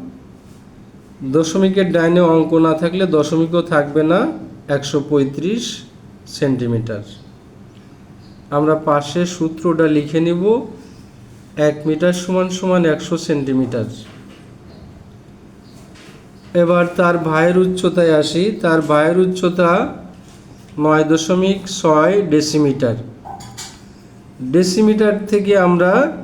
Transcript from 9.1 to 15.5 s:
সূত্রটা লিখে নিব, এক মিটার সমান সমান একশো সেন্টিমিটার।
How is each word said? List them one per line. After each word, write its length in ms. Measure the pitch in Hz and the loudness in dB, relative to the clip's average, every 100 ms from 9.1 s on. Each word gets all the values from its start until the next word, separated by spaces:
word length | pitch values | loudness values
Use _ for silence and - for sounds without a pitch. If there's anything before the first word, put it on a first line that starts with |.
| 175 175 | -4 -4
সূত্রটা 600 | - 160 160 175 160 160 | -2 -6 -2 -2 2 2
লিখে 340 | 151 143 160 | 0 0 -2
নিব, 220 | 170 175 202 240 - - - - - - - - - - | 0 0 0 0 -2 -14 -20 -20 -20 -20 -20 -20 -12 -2
এক 200 | 151 147 156 | 0 0 -2
মিটার 260 | 156 175 | 0 0
সমান 360 | 180 - 185 185 | 0 -2 -2 -2
সমান 380 | 180 185 180 165 | -2 0 2 2
একশো 320 | 151 - 165 | 0 -4 -6
সেন্টিমিটার। 680 | - 147 135 131 123 117 113 - - - - - - - - - - - - - - - - | -2 -2 0 -2 -2 -4 -6 -10 -18 -20 -20 -20 -20 -20 -20 -20 -20 -20 -20 -20 -20 -20 -20